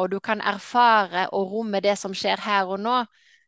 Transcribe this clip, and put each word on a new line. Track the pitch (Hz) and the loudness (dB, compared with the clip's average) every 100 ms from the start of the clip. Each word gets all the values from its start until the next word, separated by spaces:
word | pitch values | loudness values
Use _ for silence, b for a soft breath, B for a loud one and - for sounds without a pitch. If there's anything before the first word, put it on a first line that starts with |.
og | 185 | 2
du | 196 | -2
kan | - 214 | -4 -2
erfare | - 196 - 247 240 220 185 175 185 | -2 -4 -2 4 6 6 4 -2 -2
og | 196 190 | -2 -2
romme | 214 226 196 202 | -4 -2 0 0
det | 202 | 0
som | 196 190 | -4 -4
skjer | 202 196 | -2 -2
her | 214 202 185 | 0 0 0
og | 196 | -2
nå, | 214 254 233 b b b | 0 0 -2 b b b